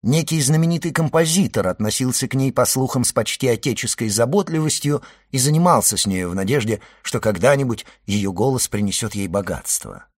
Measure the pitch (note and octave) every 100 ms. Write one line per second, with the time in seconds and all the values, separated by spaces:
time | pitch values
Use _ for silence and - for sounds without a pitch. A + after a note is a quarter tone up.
0 | G#2 D#3 D#3+ D#3+ C3 D#3 E3+ E3+ E3 D#3
1 | D#3+ D#3+ E3 F3 D3 A2 F#2 F2 G#2+ -
2 | C3 A#2+ - C3 C3+ B2+ A#2+ C3 C3 C3
3 | A#2+ - A2 - C3 A2+ C#3+ G#2+ A2+ -
4 | A2+ G#2 A#2 G3 F#3+ D#3+ D#3 - C#3+ C#3+
5 | - - _ C3+ B2+ D#3 F3 C#3 - G2+
6 | G2 F#2 F2+ F#2 F#2+ C#3 A2 G#2+ - _
7 | - A#2+ G#2+ F#2 A#2+ C#3+ C3 A2 - _
8 | - G2+ G2 F2+ B2+ B2+ - G#2 G#2 -
9 | A2+ G2+ G2 G2 F#2 F2 - - - G1+
10 | -